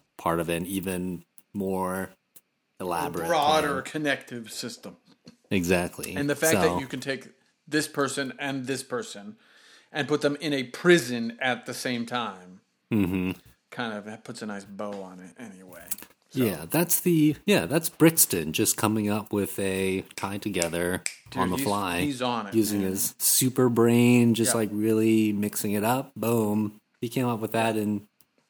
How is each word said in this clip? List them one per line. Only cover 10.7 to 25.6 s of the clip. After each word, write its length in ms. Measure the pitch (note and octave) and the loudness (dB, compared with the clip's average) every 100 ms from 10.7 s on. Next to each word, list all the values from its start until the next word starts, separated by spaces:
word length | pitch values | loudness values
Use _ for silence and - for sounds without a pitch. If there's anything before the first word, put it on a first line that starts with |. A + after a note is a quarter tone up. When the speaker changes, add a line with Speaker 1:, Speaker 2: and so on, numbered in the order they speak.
| - F3 F3 B2 A#2+ A#2 A#2 | 0 6 6 4 -4 -4 -2
Speaker 2:
at 260 | C3 A#2 - | -2 -2 -6
the 80 | |
same 320 | B2 C3 A#2+ A#2 | -6 -4 -4 -4
time 540 | B2 A2 F#2 F2+ F#2 _ _ - | -4 -4 -8 -16 -20 _ _ -2
Speaker 1:
Mm-hmm. 420 | A2 F2+ F#2+ F#2 F2 - _ _ | 0 2 0 -2 -6 -12 _ _
Speaker 2:
kind 220 | - A#2 G#2 G#2 | -10 -8 -8 -12
of 160 | A2+ | -14
puts 160 | - A#2 | -16 -12
a 60 | G#2+ | -10
nice 180 | G2 | -12
bow 380 | F#2+ G2 G#2 G2+ | -12 -10 -8 -8
on 180 | F#2 F#2 | -12 -16
it 140 | F#2 - | -18 -18
anyway. 460 | A2+ F#2 F#2 F2 E2+ - - _ _ | -18 -18 -20 -18 -14 -14 -16 _ _
So 120 | C3+ | 0
Speaker 1:
Yeah, 200 | A2+ D#2+ E2 | 0 0 -2
that's 300 | D3+ F3 - | 0 2 0
the, 360 | F3+ E3 D3+ C#3+ | 2 4 4 2
yeah, 220 | - G3 E2+ | 2 2 2
that's 240 | D#3 - | 0 -2
Brixton 640 | - D#3+ D#3+ - F2+ D#2 | 4 6 6 2 0 0
just 240 | - G#2+ - | 0 0 2
coming 320 | G#2+ A2 G#2 | 2 2 2
up 240 | G#2 G2+ | 0 0
with 240 | G#2 F#2+ - | -2 -2 -2
a 440 | G2 F#2+ F#2+ F#2+ - - | -2 0 0 -2 -6 -8
tie 220 | G2 G2+ | -6 -4
together 640 | G#2+ F#2 E2 E2+ F2 F#2 - - - | -4 0 0 0 -2 -2 -6 -12 -10
Speaker 2:
Dude, 120 | F#2 | -2
Speaker 1:
on 80 | F#2 | -2
the 60 | F2+ | 0
Speaker 2:
he's, 80 | G2+ | 0
Speaker 1:
fly, 340 | G2+ F#2+ F2 | 0 0 0
Speaker 2:
he's 220 | G2 B2 | -2 -2
on 240 | B2 A#2+ G2+ | -4 -4 0
it, 80 | |
Speaker 1:
using 260 | A2 G#2 G#2 | 2 2 2
Speaker 2:
man. 100 | F#2+ | 0
Speaker 1:
his 220 | F#2+ - - | -2 -4 -2
super 500 | - - C3 B2+ B2+ | 2 4 2 4 4
brain, 640 | A#2 A#2 A#2+ A#2+ B2 A#2 | 6 6 6 8 8 6
just, 180 | A2+ G#2+ | 4 2
Speaker 2:
Yeah. 60 | A#2 | 2
Speaker 1:
like, 100 | G#2 | 0
really 600 | G#2 A2 A2 A2+ A2 G#2+ | 0 2 4 4 4 4
mixing 380 | G2+ G#2 - | 2 -2 -2